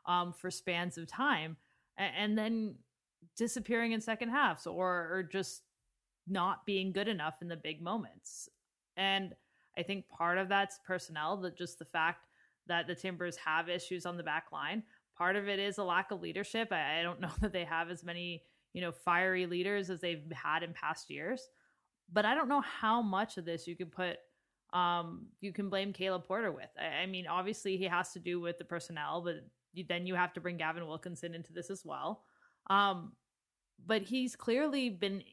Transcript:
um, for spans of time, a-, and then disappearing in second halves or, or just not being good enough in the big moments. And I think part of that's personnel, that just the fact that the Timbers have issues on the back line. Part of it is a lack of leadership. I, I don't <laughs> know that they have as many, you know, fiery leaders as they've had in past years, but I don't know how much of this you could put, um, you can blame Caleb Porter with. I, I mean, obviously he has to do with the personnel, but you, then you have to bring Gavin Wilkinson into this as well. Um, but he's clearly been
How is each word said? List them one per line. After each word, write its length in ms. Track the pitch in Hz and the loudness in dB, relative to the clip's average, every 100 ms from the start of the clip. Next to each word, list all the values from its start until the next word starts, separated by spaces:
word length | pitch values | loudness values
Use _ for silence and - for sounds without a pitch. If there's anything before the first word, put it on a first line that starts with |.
| - | 2
um, 260 | 175 175 | 2 2
for 180 | - 185 | -2 -6
spans 460 | - 185 170 175 170 | -4 -2 0 0 -4
of 100 | 165 | -6
time, 520 | - 285 180 160 160 _ _ _ - | 0 2 2 0 -8 _ _ _ -2
a-, 40 | |
and 340 | 190 170 208 214 | -2 2 2 2
then 400 | 220 226 214 - _ _ _ _ 170 - | 2 0 -2 -6 _ _ _ _ -12 -2
disappearing 560 | 233 254 208 233 233 | 0 0 0 2 2
in 80 | 226 | 2
second 300 | 226 220 233 | 0 -2 0
halves 360 | 277 240 156 170 | 4 4 2 -2
or, 220 | 170 185 180 165 | 0 2 2 0
or 160 | 190 165 | -2 0
just 320 | 190 - - - _ _ _ _ _ 175 | -2 -2 -6 -16 _ _ _ _ _ -2
not 360 | 190 185 - | 2 2 0
being 280 | - 190 190 | 0 2 2
good 160 | 190 208 | 0 0
enough 260 | 185 156 - | 0 -2 -4
in 60 | 175 | -8
the 80 | 165 | -6
big 260 | 151 156 | -6 -6
moments. 680 | 175 220 - - - - - _ _ _ _ - | -2 -2 -4 -12 -14 -14 -14 _ _ _ _ 0
And 380 | 196 196 190 - _ _ _ - | 2 2 0 -8 _ _ _ -6
I 60 | |
think 260 | 170 196 - | -4 -4 -6
part 300 | - 170 185 | -2 2 4
of 100 | 190 | 4
that's 300 | 196 196 - - | 4 2 -2 -4
personnel, 500 | 180 - 156 156 196 | -4 -4 -4 -2 -2
that 200 | 180 - | -4 -6
just 220 | 175 - | -8 -8
the 40 | |
fact 440 | - 165 160 170 _ _ _ _ - | -4 2 2 0 _ _ _ _ -2
that 180 | 170 170 | 0 0
the 80 | |
Timbers 420 | 170 190 175 175 170 | -2 -4 -2 -4 -2
have 300 | 160 160 170 | 0 2 2
issues 380 | 175 - 180 175 | -2 -2 -4 -4
on 100 | 175 | -4
the 60 | |
back 300 | 160 160 - | -2 -4 -4
line. 320 | 151 147 214 - _ _ - | -4 -2 -4 -6 _ _ 0
Part 160 | 175 | 2
of 140 | 202 202 | 4 2
it 100 | 196 | 0
is 200 | 202 196 | 0 0
a 40 | |
lack 300 | 185 175 190 | 2 2 2
of 100 | 185 | -2
leadership. 460 | 170 190 202 226 226 | -4 -4 -2 -2 0
I, 300 | 170 143 160 | 0 2 0
I 20 | |
don't 180 | 175 - | 0 -2
<laughs> 0 | |
know 120 | 170 - | -4 0
that 120 | 208 | 0
they 120 | 180 | 0
have 260 | 170 165 170 | 0 0 -2
as 140 | 170 | -4
many, 400 | 170 175 175 165 - _ _ | -6 -6 -6 -8 -12 _ _
you 80 | 175 | -6
know, 120 | 175 | -4
fiery 540 | - 180 170 190 185 175 | 0 4 6 6 4 2
leaders 440 | 175 190 202 185 | 2 2 0 0
as 100 | 175 | -2
they've 220 | 175 160 156 | -2 -4 -6
had 300 | 147 151 160 | -4 0 0
in 100 | 170 | 0
past 380 | - 151 160 - | -4 -4 -4 -8
years, 380 | 143 170 254 - _ _ _ _ _ - | -6 -4 -4 -8 _ _ _ _ _ -2
but 120 | 190 | 2
I 120 | 208 285 | 4 4
don't 120 | 262 | 4
know 120 | 285 | 2
how 420 | - - 220 240 | 2 0 2 4
much 340 | 214 190 220 190 | 4 2 0 -2
of 80 | |
this 220 | 165 165 175 | -4 -4 -6
you 80 | |
could 160 | 170 165 | -8 -6
put, 280 | 185 180 - - _ _ _ _ | -2 -2 -4 -12 _ _ _ _
um, 540 | 180 175 175 165 170 - _ | 2 4 2 0 -8 -12 _
you 120 | 196 | -6
can 180 | 190 196 | -4 -2
blame 220 | 190 202 | 0 0
Caleb 320 | 185 190 180 - | 0 0 0 0
Porter 240 | 208 214 | 0 0
with. 180 | - 101 - | -2 -8 -6
I, 240 | 156 147 | -2 -2
I 40 | 185 | -2
mean, 200 | 185 165 | -4 -2
obviously 500 | 175 190 208 202 185 | 0 0 -2 -2 0
he 80 | 185 | 2
has 260 | 175 185 | 0 0
to 80 | 175 | -4
do 200 | 175 175 | -4 -2
with 180 | 170 175 | -2 -4
the 60 | |
personnel, 580 | 175 175 - 156 147 170 | -6 -6 -6 -6 -4 -2
but 220 | 170 156 - _ _ | -2 -4 -8 _ _
you, 120 | 170 165 | -10 -4
then 180 | 175 180 | -2 0
you 80 | |
have 200 | 180 180 | 2 2
to 60 | 175 | 0
bring 160 | 175 170 | -4 -2
Gavin 300 | 160 170 160 | -2 -2 -4
Wilkinson 480 | 160 180 170 170 | -6 -8 -6 -6
into 180 | 165 165 | -8 -8
this 160 | 170 170 | -8 -8
as 160 | 196 | -8
well. 380 | 156 139 151 220 _ _ _ _ - | -8 -4 -4 -4 _ _ _ _ 6
Um, 440 | 196 202 185 - - _ _ _ _ _ _ | 8 8 4 -4 -14 _ _ _ _ _ _
but 180 | 175 220 | 0 0
he's 340 | 196 254 254 - | 2 0 0 -2
clearly 540 | - 254 302 277 247 | 2 2 4 2 0
been 340 | 180 196 196 - | 0 0 -2 -6